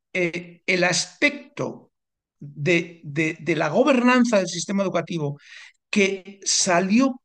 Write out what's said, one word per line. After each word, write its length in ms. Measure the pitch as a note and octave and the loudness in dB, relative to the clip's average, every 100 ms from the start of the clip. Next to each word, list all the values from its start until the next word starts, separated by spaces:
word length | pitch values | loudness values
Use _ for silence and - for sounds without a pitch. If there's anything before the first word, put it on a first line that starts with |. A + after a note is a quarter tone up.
| _ | _
eh, 480 | F#3 E3+ E3+ - - - | -4 -2 -4 -12 -10 -4
el 180 | F#3 F3+ | 0 2
aspecto 1040 | E3+ - - C#4+ C#4+ - - B2 - _ _ _ _ _ _ | 0 -4 -2 -2 -2 -10 -8 -8 -8 _ _ _ _ _ _
de, 600 | C#3+ D3 D3 E3+ F3 - | -18 -6 0 0 -2 -10
de, 340 | D3+ C#3+ D#3 D#3+ | -10 -4 -4 -4
de 160 | D#3 D#3 | -4 -2
la 140 | D#3+ | 0
gobernanza 680 | F3+ D4 B3 B3 B3 A#3+ G#3 | 2 2 4 4 4 4 2
del 100 | F3 | 0
sistema 360 | F3 - G3 | -4 -4 -2
educativo 560 | F#3+ E3+ E3+ E3+ D3 C#3+ - - - _ _ | -2 -2 -4 -4 -6 -8 -14 -20 -20 _ _
que 500 | G#3 F#3+ F#3+ G3 - | 2 2 0 -10 -10
salió 800 | - - F#3+ F3 F#3+ A3+ C4+ B3+ | -4 0 2 2 4 4 2 0